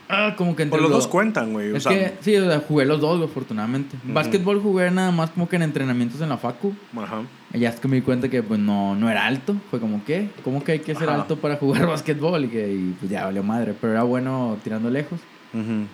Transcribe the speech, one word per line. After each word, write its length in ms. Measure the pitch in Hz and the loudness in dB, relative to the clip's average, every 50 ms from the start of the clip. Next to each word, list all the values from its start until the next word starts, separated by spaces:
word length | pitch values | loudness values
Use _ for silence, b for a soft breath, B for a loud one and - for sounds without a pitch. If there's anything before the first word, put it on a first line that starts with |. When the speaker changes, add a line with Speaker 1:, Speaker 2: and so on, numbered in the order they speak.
| - - | -8 -2
Speaker 1:
ah, 280 | 190 202 208 214 - - | 0 0 2 0 0 0
como 180 | 180 175 160 | 0 0 0
que 80 | - 156 | 0 0
entre 80 | 147 156 156 | 2 2 4
Speaker 2:
Pues 40 | 156 | 4
los 80 | 160 | 6
Speaker 1:
lo 40 | - 240 | 4 4
Speaker 2:
dos 100 | 247 - | 4 2
cuentan, 440 | - 180 214 220 208 139 117 110 | 2 2 2 2 2 0 0 -2
güey, 200 | 107 107 104 104 | -2 -2 -2 -2
o 40 | 110 | -2
Speaker 1:
Es 80 | 143 131 | 0 2
Speaker 2:
sea 80 | 135 | 2
Speaker 1:
que, 220 | 190 196 190 185 190 - | 2 2 2 0 -2 -2
sí, 140 | - 208 208 196 | 0 2 4 4
o 80 | 190 180 | 4 4
sea, 100 | 156 147 147 | 2 2 2
jugué 200 | - 151 147 131 | 2 4 4 4
los 160 | 139 151 147 | 4 4 2
dos, 160 | 151 151 175 175 | 2 2 2 2
güey, 120 | 160 151 | 0 -2
afortunadamente. 680 | - 135 127 - 113 107 107 113 127 139 139 139 - 127 123 | -4 -6 -6 -4 -4 -4 -2 -2 -2 -2 -2 -4 -8 -10 -6
Speaker 2:
Ujú. 80 | 127 110 | -2 0
Speaker 1:
Básquetbol 480 | 127 123 113 208 190 175 196 202 202 | 0 0 2 0 0 2 2 0 2
jugué 280 | 208 208 190 185 180 180 | 2 2 2 2 2 2
nada 200 | 180 185 185 185 | 2 2 2 2
más 200 | 175 165 160 160 | 2 2 2 0
como 180 | - 180 170 170 | 0 -2 -2 0
que 80 | 180 175 | 0 0
en 60 | 165 | 0
entrenamientos 580 | 151 - 139 135 131 123 123 120 117 120 143 | 0 0 0 0 0 0 0 0 -2 -2 -4
en 80 | 165 156 | -4 -2
la 80 | 127 110 | -2 -2
FACU. 360 | - 120 131 - - 202 202 202 - - - | -2 -4 -4 -4 -4 -4 -4 -6 -10 -12 -10
Speaker 2:
Ajá. 280 | 117 104 92 110 110 117 120 - - - - - | -8 -8 -6 -6 -6 -6 -8 -12 -18 -14 -6 -2
Speaker 1:
Y 60 | 117 | 0
ya 100 | 120 117 | 0 0
es 100 | 117 - | 0 -2
que 80 | - 135 | 0 0
me 80 | 131 127 | 2 2
di 40 | |
cuenta 280 | 127 135 127 123 131 127 | 2 2 0 0 0 0
que, 120 | 131 123 110 | 0 -2 0
pues, 160 | 104 110 107 | 0 0 0
no, 360 | 104 104 101 101 98 98 98 | 2 2 2 2 2 0 0
no 140 | 101 113 117 | 2 2 2
era 160 | 110 101 104 | 2 2 2
alto. 300 | 110 131 135 - - 202 196 - - | 0 0 -2 -2 -2 -4 -4 -4 -4
Fue 100 | - 117 | -6 -4
como, 220 | 113 110 107 104 104 | -2 -2 -2 -2 -2
¿qué? 240 | - 156 190 208 202 - - - | -2 -2 -2 -2 -4 -6 -8 -6
¿Cómo 200 | 131 131 143 139 | -4 -2 -2 0
que 100 | 175 160 | 0 -2
hay 60 | 151 | -2
que 160 | 156 156 151 | -2 -4 -4
ser 140 | 147 165 151 | -2 -2 0
Speaker 2:
Ajá. 120 | 147 143 | 0 0
Speaker 1:
alto 140 | - - 156 147 | -2 -2 -4 -2
para 200 | - 147 143 143 | -2 -2 -2 0
jugar 280 | 143 139 135 117 175 | 2 2 2 2 2
<laughs> 20 | 170 | 2
básquetbol? 580 | 151 147 - 156 147 139 147 170 180 156 139 | 0 0 -2 -2 -2 0 0 0 0 0 0
Y 20 | 113 | -2
que, 240 | 117 113 104 101 | -2 -2 -2 -2
y, 240 | 98 95 92 90 92 - | -2 -2 -2 -2 -4 -4
pues, 120 | 101 92 | -6 -6
ya 140 | 104 95 98 | -4 -4 -4
valió 180 | 95 95 98 98 | -2 -2 -2 -2
madre. 300 | 104 110 120 117 107 101 - | 0 0 0 0 -2 -2 -2
Pero 120 | - 113 110 | -2 0 2
era 100 | 113 123 | 2 2
bueno 540 | 123 127 127 131 131 131 131 123 117 107 107 - | 2 2 0 0 -2 -2 -2 -2 -2 -4 -4 -6
tirando 260 | 117 110 110 113 117 | -6 -4 -2 -2 -2
lejos. 300 | 127 143 147 - 175 165 - - - - - - - | -2 -2 -4 -4 -8 -10 -12 -14 -20 -20 -16 -10 -8
Speaker 2:
Ujú. 320 | 113 107 113 113 107 104 101 | -6 -4 -4 -2 -4 -4 -6